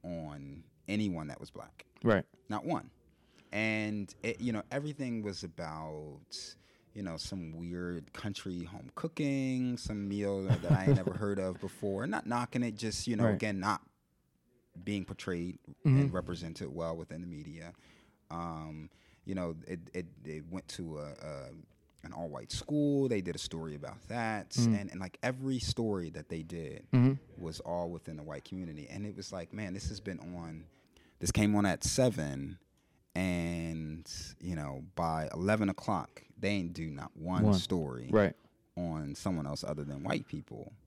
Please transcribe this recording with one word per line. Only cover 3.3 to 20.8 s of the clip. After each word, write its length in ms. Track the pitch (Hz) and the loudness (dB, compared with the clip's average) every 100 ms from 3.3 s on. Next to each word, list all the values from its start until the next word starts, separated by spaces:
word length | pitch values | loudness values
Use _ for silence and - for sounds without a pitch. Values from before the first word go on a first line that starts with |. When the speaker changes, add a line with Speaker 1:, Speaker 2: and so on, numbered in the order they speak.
| - - | -20 -4
Speaker 1:
And, 600 | 104 110 110 107 107 98 - | 2 4 4 2 0 -4 -4
it, 180 | 117 117 | -4 0
you 120 | 120 | 0
know, 100 | 110 - | 0 0
everything 520 | 135 151 139 131 117 | -4 -4 -4 -2 -2
was 220 | 104 92 | -2 -4
about, 760 | 92 80 82 78 78 78 76 71 80 - - - - _ _ | -8 -6 -6 -6 -6 -8 -10 -14 -14 -12 -12 -14 -20 _ _
you 80 | 104 | -8
know, 140 | 98 - | -6 -4
some 360 | - 95 82 82 | -6 -6 -6 -6
weird 560 | 87 87 87 87 71 | -6 -4 -2 -4 -8
country 520 | - 104 98 98 87 | -6 -6 -4 -4 -6
home 260 | 87 90 - | -6 -10 -12
cooking, 840 | - 165 - 147 139 131 127 127 120 | -6 -6 0 2 2 2 2 0 0
some 320 | - 107 101 | -2 -2 0
meal 360 | 101 101 98 | 2 2 2
that 280 | 95 90 87 | 4 2 4
I 140 | 139 95 | 4 6
ain't 100 | 135 | 6
never 160 | 92 | 4
Speaker 2:
<laughs> 40 | 92 | 0
Speaker 1:
heard 220 | 104 101 | 0 2
of 220 | 92 90 | 0 -2
before. 460 | 95 - 104 98 131 | -8 -4 -2 0 0
Not 200 | 214 - | -2 0
knocking 360 | 120 120 127 | 0 0 0
it, 140 | 120 104 | 0 0
just, 300 | 110 101 - | -2 -2 0
you 80 | |
know, 100 | 110 117 | 4 4
Speaker 2:
Right. 80 | |
Speaker 1:
again, 260 | 101 107 98 | 4 2 2
not 220 | 98 98 - _ _ _ _ _ _ _ _ - | 2 2 -2 _ _ _ _ _ _ _ _ -10
being 220 | 92 101 | -2 -2
portrayed 540 | 92 95 - 87 85 - - 73 - | -2 -6 -4 -2 -2 -6 -16 0 6
Speaker 2:
Mm-hmm. 140 | 135 | 8
Speaker 1:
and 120 | 139 | 8
represented 600 | 90 87 87 85 82 82 | 2 -2 -4 -4 -6 -6
well 220 | 78 82 82 | -2 -2 -2
within 240 | 80 80 | -6 -8
the 60 | 87 | -8
media. 460 | 78 73 80 82 - - - - _ _ | -10 -10 -10 -12 -16 -20 -20 -20 _ _
Um, 600 | 85 85 80 78 78 78 _ - _ | -6 -4 -6 -8 -10 -12 _ -20 _
you 100 | - 95 | -6 -2
know, 180 | 87 82 - | -2 -4 -8
it, 120 | 90 85 | -8 -6
it, 120 | 90 85 - | -8 -8 -10
it 200 | 73 78 78 | -10 -8 -8
went 160 | 92 - | -10 -10
to 300 | - | -8